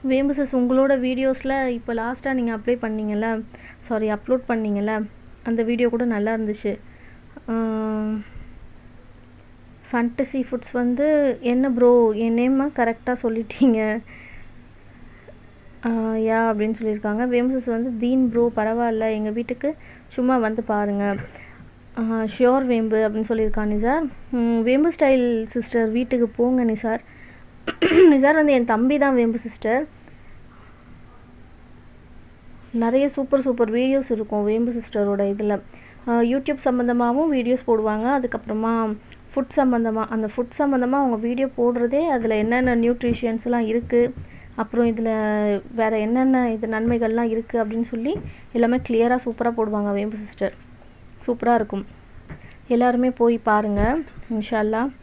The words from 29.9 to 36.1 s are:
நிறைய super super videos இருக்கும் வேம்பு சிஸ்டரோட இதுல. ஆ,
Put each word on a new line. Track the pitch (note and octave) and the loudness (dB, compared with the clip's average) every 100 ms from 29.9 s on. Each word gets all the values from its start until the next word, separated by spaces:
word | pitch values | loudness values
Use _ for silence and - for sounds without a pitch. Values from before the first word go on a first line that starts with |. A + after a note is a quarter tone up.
| - - - - - - - - - - - - - - - - - - - - - - - - - - - - | -12 -20 -20 -20 -20 -20 -20 -20 -20 -20 -20 -20 -20 -20 -20 -20 -20 -20 -20 -20 -20 -20 -20 -20 -20 -20 -20 -8
நிறைய | A#3 A3+ C4 C#4 | -2 2 2 2
super | C#4 C4+ C#4 | 0 0 2
super | C4 A#3+ A3+ | 2 0 2
videos | A#3 C4 C4+ C4 | 2 2 0 0
இருக்கும் | A3 G#3+ G#3 | -4 -2 -2
வேம்பு | G#3 A3 A#3+ | 0 0 0
சிஸ்டரோட | A#3 A3+ G#3+ G3+ G3+ G3 | -4 -4 -2 0 0 0
இதுல. | G3+ G#3+ G3 - - - - | 0 -2 -2 -6 -20 -20 -12
ஆ, | - | -2